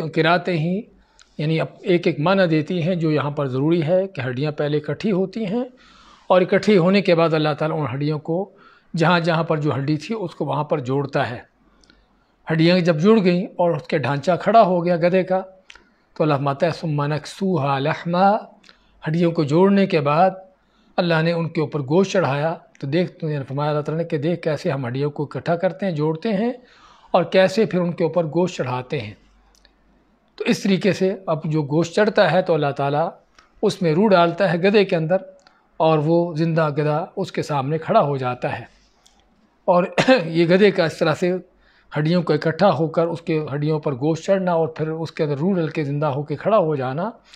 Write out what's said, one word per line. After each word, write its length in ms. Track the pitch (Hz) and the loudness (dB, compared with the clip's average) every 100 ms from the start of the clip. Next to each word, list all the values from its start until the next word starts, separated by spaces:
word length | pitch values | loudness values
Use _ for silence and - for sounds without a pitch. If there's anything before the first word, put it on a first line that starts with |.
| 160 | -4
किरातें 440 | 160 160 180 180 175 | 0 2 2 0 -2
ही 200 | 160 185 233 _ _ _ _ - | -2 -4 -8 _ _ _ _ -8
यानी 180 | 151 160 | -2 -2
अप-, 240 | 147 - - | -4 -8 0
एक 220 | 175 175 | 0 2
एक 120 | 139 | 0
माना 240 | 156 196 180 | 0 2 2
देती 340 | 156 151 180 | 2 0 -2
हैं, 160 | 160 180 | -2 -2
जो 120 | 160 | 0
यहाँ 200 | 151 139 | 0 -2
पर 140 | 143 139 | -4 -4
ज़रूरी 320 | 131 147 175 | -2 0 0
है 240 | 151 185 196 | 2 0 0
कि 140 | 196 | -6
हड्डियाँ 300 | 127 123 151 | -6 -4 -4
पहले 240 | 147 147 151 | -2 -2 -2
इकट्ठी 320 | 147 147 214 | -4 -4 -2
होती 340 | 185 190 220 214 | 0 -2 -4 -6
हैं 200 | 233 254 - - - - - _ | -4 -6 -10 -20 -20 -20 -20 _
और 140 | 185 | 2
इकट्ठी 320 | 180 196 208 208 | 4 2 4 4
होने 240 | 170 202 | 6 4
के 140 | 185 165 | 4 4
बाद 180 | 170 | 4
अल्लाह 200 | 156 151 | 2 0
ताला 220 | 147 156 160 | 0 -2 -2
उन 120 | 143 | -4
हड्डियों 320 | 131 147 151 | -4 -4 -4
को 160 | - 165 196 _ - _ _ | -4 -6 -6 _ -20 _ _
जहाँ, 260 | - 160 175 | 0 2 2
जहाँ 220 | 165 165 165 | 2 0 0
पर 140 | 156 | -2
जो 120 | 147 | 0
हड्डी 260 | 139 139 151 | -2 -2 -2
थी 140 | - 220 | -4 -8
उसको 300 | 175 - 147 | -8 -8 -4
वहाँ 180 | 139 151 | -4 -2
पर 140 | 160 | -4
जोड़ता 420 | 123 135 139 151 | -2 -4 -2 -2
है। 220 | 117 120 - _ _ _ _ _ _ _ _ _ - | -4 -6 -16 _ _ _ _ _ _ _ _ _ -4
हड्डियाँ 320 | 160 165 180 | 2 4 4
जब 160 | 175 156 | 2 2
जुड़ 200 | 185 226 | 4 6
गईं 280 | 180 175 175 - | 4 0 -2 -2
और 160 | 175 151 | 0 0
उसके 240 | - 165 | -2 -2
ढांचा 360 | 139 139 160 170 | -2 -2 0 0
खड़ा 220 | - 226 | 4 6
हो 200 | 196 180 | 6 4
गया 160 | 170 175 | 0 0
गधे 240 | 175 185 | 2 2
का, 160 | 185 185 | 0 -2
तो 840 | 190 - _ - _ _ _ - | -4 -14 _ -20 _ _ _ -4
अल्लाह 140 | 156 139 | 0 0
फरमाता 300 | 143 139 175 | 0 0 -2
है, 40 | |
"सुम्मा 340 | 147 170 147 143 | -2 -4 -4 -2
नक्सूहा 720 | 147 - - 196 175 135 139 | -4 -8 -8 -4 -2 -2 -2
लहमा", 480 | 143 165 175 175 196 220 - - _ _ _ _ | -2 -4 -4 2 2 2 -4 -18 _ _ _ _
हड्डियों 280 | - 160 170 | -6 0 0
को 140 | 165 147 | 0 0
जोड़ने 400 | 156 196 196 196 | 4 4 4 2
के 120 | 160 | 0
बाद 400 | 143 151 185 185 - _ _ _ _ - | 0 2 2 0 -12 _ _ _ _ -4
अल्लाह 240 | 175 160 | 0 2
ने 100 | 160 | 0
उनके 280 | 170 165 - | -2 -4 -4
ऊपर 200 | 147 151 | -4 -4
गोश्त 280 | 131 165 190 | 0 2 2
चढ़ाया। 400 | 196 139 143 156 170 - _ | 2 0 0 -2 -4 -12 _
तो 60 | 135 | -4
देख, 220 | 156 175 | -2 -2
तो 180 | - 160 | -4 -6
यानी 160 | 147 127 | -6 -6
फरमाया 240 | 135 147 | -4 -2
अल्लाह 140 | 151 | -2
ताला 140 | 147 156 | -2 -4
ने 80 | 165 | -4
कि 120 | 160 | -2
देख 220 | 147 170 | -2 -2
कैसे 260 | 170 147 180 | -4 -4 -4
हम 160 | 139 127 | -4 -4
हड्डियों 240 | 127 147 | -4 -4
को 140 | 147 147 | -4 -8
इकट्ठा 300 | 139 143 170 | -6 -4 -2
करते 280 | 185 185 196 | -2 -2 -4
हैं, 100 | 151 | -2
जोड़ते 340 | 151 160 226 | -2 -2 -4
हैं 240 | 196 233 254 - _ - _ _ | -2 -2 -4 -14 _ -20 _ _
और 160 | 190 170 | -2 2
कैसे 320 | 190 190 285 214 | 4 4 2 0
फिर 140 | 180 | 0
उनके 240 | 175 160 | -2 -2
ऊपर 220 | 165 175 160 | -2 0 -2
गोश्त 260 | 165 180 - | 0 -2 -2
चढ़ाते 420 | 143 123 123 147 | -6 -6 -6 -8
हैं। 180 | 107 101 _ _ _ _ _ _ _ _ _ _ _ - | -8 -14 _ _ _ _ _ _ _ _ _ _ _ -8
तो 80 | - | -2
इस 180 | 175 | -2
तरीके 300 | 202 185 180 | 0 0 2
से 160 | 165 190 196 - | 0 0 -2 -4
अब 120 | 156 160 | -4 -2
जो 160 | 156 143 | -2 0
गोश्त 280 | 151 165 | -2 0
चढ़ता 340 | - 214 214 185 | 0 2 2 2
है 140 | 170 | 2
तो 120 | 185 | 2
अल्लाह 180 | 160 147 | 0 0
ताला 380 | 139 143 147 170 - _ _ _ _ | -2 -2 -2 -4 -6 _ _ _ _
उसमें 280 | 214 - 170 | -2 0 0
रूह 160 | 156 220 | 2 4
डालता 380 | 185 170 165 196 | 4 4 2 0
है 100 | 170 | 2
गधे 240 | 190 214 196 | 2 4 2
के 100 | 170 | 0
अंदर 300 | 160 190 - - _ _ _ _ | 0 -2 -2 -16 _ _ _ _
और 200 | 160 160 | 2 2
वो 160 | 151 170 170 151 | 4 2 2 -2
ज़िंदा 320 | 165 160 156 | 0 0 0
गधा 280 | 147 151 151 185 - | 0 -2 -2 -4 -6
उसके 260 | 185 - | -6 -6
सामने 340 | 156 147 135 156 | -4 -4 -2 -4
खड़ा 200 | - - | 2 2
हो 160 | 151 139 | 2 0
जाता 320 | 127 123 - | -4 -4 -6
है। 180 | - - _ _ _ _ _ _ _ _ _ - | -8 -12 _ _ _ _ _ _ _ _ _ 2
और 260 | 180 180 - | 2 2 0
<clears throat> 100 | - | 4
ये 360 | 262 160 165 170 | 4 2 0 4
गधे 260 | 185 202 | 6 4
का 140 | 185 160 | 4 -2
इस 140 | - | 0
तरह 140 | 160 147 | 0 0
से 140 | 180 180 - _ _ _ _ | 0 -2 -6 _ _ _ _
हड्डियों 300 | - 156 180 | -2 0 0
को 100 | 165 | 2
इकट्ठा 340 | 151 160 160 196 | 0 0 2 2
होकर 380 | 139 156 160 170 | 2 0 0 -2
उसके 260 | 170 - 156 151 | -2 -4 -4 -2
हड्डियों 300 | 139 151 156 | -4 -2 -2
पर 160 | 151 131 | -2 -2
गोश्त 260 | 147 160 | -2 -2
चढ़ना 320 | - 196 180 165 | 0 0 2 0
और 160 | 160 160 | -2 -4
फिर 120 | 156 | -6
उसके 340 | 160 160 - | -6 -8 -4
अंदर 140 | 156 139 | -4 -2
रूह 180 | 175 185 | -2 0
डल 140 | 156 | -2
के 140 | - | -4
ज़िंदा 240 | 143 143 151 | -4 -2 -2
होकर 260 | 135 143 147 | -4 -6 -6
खड़ा 200 | 185 214 | 0 2
हो 160 | 160 147 | 2 -2
जाना, 340 | 131 135 202 - _ | -4 -6 -8 -10 _